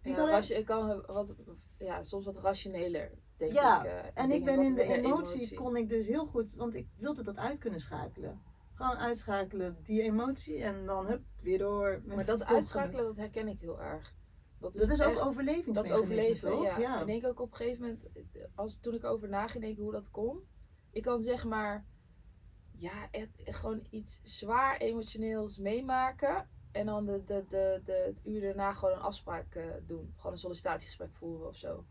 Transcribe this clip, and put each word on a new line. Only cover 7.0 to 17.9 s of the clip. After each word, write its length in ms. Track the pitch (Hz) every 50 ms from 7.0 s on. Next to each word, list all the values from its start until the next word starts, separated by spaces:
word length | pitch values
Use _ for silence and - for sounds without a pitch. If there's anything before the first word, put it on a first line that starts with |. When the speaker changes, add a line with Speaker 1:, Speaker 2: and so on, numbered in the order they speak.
| 214 285 302 - 226
Speaker 1:
dat 140 | 202 202
uit 220 | - 208 247 294 285
kunnen 200 | - 233 190 160
schakelen. 640 | 139 - 156 151 147 - - - 151 151 - - - - - - - - -
Gewoon 240 | - 254 254 247
uitschakelen, 800 | - 240 240 240 226 - 220 202 196 190 190 208 196 180 180 170 170 -
die 180 | - 214 214
emotie, 600 | 220 226 214 220 240 262 269 - - 311 302 - -
en 220 | 208 196 196 190
dan, 220 | 190 196 190 190
hup, 140 | 202 240 - - - - -
weer 160 | - - -
door 320 | 190 196 202 202 202 202 196
met 140 | 190 - -
Speaker 2:
Maar 120 | - -
Speaker 1:
het 80 | - -
Speaker 2:
dat 100 | - 226
Speaker 1:
volgende. 220 | 214 208 - 240 -
Speaker 2:
uitschakelen, 460 | 302 - - 277 277 277 - 254 233
dat 120 | 220 214
herken 300 | 202 214 214 - 220 220
ik 120 | 214 196 -
heel 200 | - 165 - -
erg. 340 | - 147 151 - - - - - - - - - - - - -
Dat 140 | - 180 185
is 60 | 202
Speaker 1:
Dat 80 | 214 -
is 120 | 302 285
ook 100 | 285 -
Speaker 2:
echt, 100 | 233 233
Speaker 1:
overlevingsmechanisme, 520 | 247 277 226 262 269 277 311 349 339 262 214
Speaker 2:
dat 120 | 208 208
is 60 | -
overleven, 580 | - 220 220 190 220 220 220 226 233 - - -
Speaker 1:
toch? 140 | 214 285 311
Speaker 2:
ja. 140 | 294 277
Speaker 1:
Ja. 240 | - 240 254 262 214
Speaker 2:
En 80 | - 202
ik 160 | 214 233 240
ook 140 | 254 240 -
op 120 | 247 226
een 60 | -
gegeven 240 | - 233 240 247 240
moment, 240 | 247 240